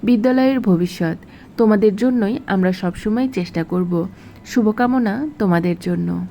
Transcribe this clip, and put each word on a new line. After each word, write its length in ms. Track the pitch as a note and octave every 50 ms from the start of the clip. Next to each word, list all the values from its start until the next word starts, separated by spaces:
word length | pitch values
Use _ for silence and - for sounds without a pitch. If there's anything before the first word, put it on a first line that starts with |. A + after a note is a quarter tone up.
| -
বিদ্যালয়ের 560 | - B3 A3 G#3 B3+ B3+ C4 C4 C4 C4+ C4
ভবিষ্যৎ। 580 | - G3+ F3+ E3 F3 F3+ - - F3 E3 D#3+ E3+ - - - - - - -
তোমাদের 380 | - A#3 G#3+ G#3+ G3+ G#3 G#3+ F#3+
জন্যই 440 | G#3 A#3 B3+ B3+ A#3+ G#3 G3 A3+ - -
আমরা 240 | - G3 F#3+ F#3 F#3
সবসময় 580 | F3+ F#3 - F3 F3 - - G#3+ G#3+ A#3+ C4 B3+
চেষ্টা 340 | C4 G3 F3+ F3 - E3 E3
করব। 440 | - F3 F3+ F#3 F3 F3 E3+ E3 F#3+ - - - - - - -
শুভকামনা 840 | - - B3+ G#3+ G#3+ G#3+ - B3 B3 B3+ C4 A#3+ G#3 G3 B3 D4 D#4 D4 -
তোমাদের 360 | A3 F#3+ F3 E3+ E3 F3+ E3+ E3+
জন্য। 440 | - F3+ F3 E3+ E3+ E3+ F3 F3 F3+ F#3